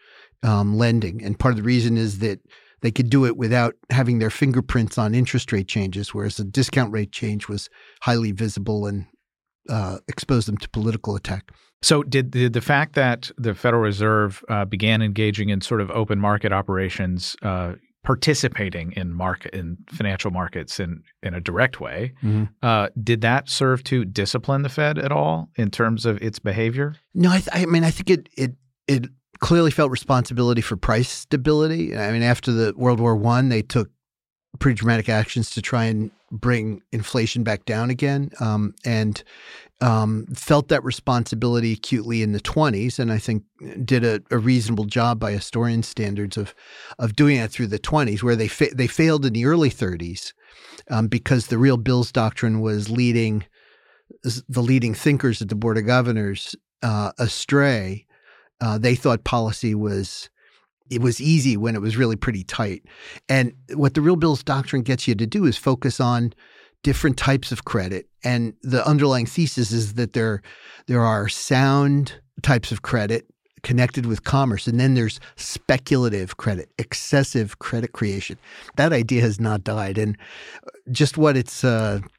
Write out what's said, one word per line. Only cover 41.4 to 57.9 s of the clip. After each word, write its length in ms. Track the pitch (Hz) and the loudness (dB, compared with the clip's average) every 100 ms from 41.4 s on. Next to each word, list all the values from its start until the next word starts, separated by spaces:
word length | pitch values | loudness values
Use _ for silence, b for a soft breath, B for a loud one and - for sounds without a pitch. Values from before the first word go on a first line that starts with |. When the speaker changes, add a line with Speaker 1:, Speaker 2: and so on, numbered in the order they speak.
| 120 120 117 | 0 2 0
Speaker 1:
acutely 500 | 110 - 123 110 117 | -2 -2 -2 0 -2
in 100 | 107 | 0
the 80 | 104 | -2
twenties, 580 | - - 156 101 120 - | -2 0 2 2 -2 -2
and 140 | 117 | 0
I 60 | 107 | 0
think 240 | - 110 - _ - - | 0 -4 -4 _ -14 -8
did 200 | 123 127 | 0 2
a, 180 | 117 107 - | 2 0 0
a 80 | 123 | 0
reasonable 460 | 113 127 107 110 | 4 4 2 -2
job 340 | 104 123 117 113 | -2 0 0 0
by 140 | 110 | -2
historian 500 | 101 - 117 117 113 | -4 -4 -2 0 0
standards 540 | 110 - 104 101 104 101 | -2 -4 -4 -4 -6 -6
of, 180 | 101 - B B B B | -8 -10 B B B B
of 160 | 120 104 | -4 2
doing 200 | 147 139 | 4 4
that 120 | 110 | 0
through 160 | - 117 | -4 -4
the 120 | 101 | -4
twenties, 440 | - 156 131 101 | -2 0 0 0
where 140 | 120 117 | 0 0
they 120 | 107 | 0
fa-, 260 | - 151 | 0 0
they 120 | 131 143 | 2 -2
failed 400 | - 160 156 139 | 2 2 4 2
in 60 | |
the 120 | 113 | 0
early 260 | 123 170 147 | 2 4 2
thirties, 640 | - 101 87 85 92 - - B B B B B | 0 -4 -4 -8 -10 -14 -18 B B B B B
um, 180 | 113 110 | -2 0
because 400 | 113 - 120 - | 0 2 2 2
the 100 | 117 | 4
real 180 | 135 127 | 4 4
bills 360 | 113 127 120 | 2 2 2
doctrine 480 | - 110 - 117 110 | 0 0 0 0 2
was 280 | 110 104 104 | 0 0 -2
leading 560 | 120 123 117 113 104 98 b b b b b b - | 2 2 4 2 -2 -4 b b b b b b -10
s-, 180 | 127 117 - | -6 -6 -4
the 140 | 123 | -2
leading 320 | 120 131 120 | 2 2 2
thinkers 480 | 107 - 139 135 110 | 0 0 2 2 -2
at 60 | 101 | -4
the 80 | 107 | -2
Board 200 | 113 110 | 0 0
of 100 | 107 | 2
Governors, 680 | 123 123 113 101 98 - - _ _ | 2 2 0 -2 -4 -10 -16 _ _
uh, 280 | 120 107 101 - | -2 -2 -2 -2
astray. 880 | 117 - - 143 143 120 95 | -4 -4 0 2 4 2 -2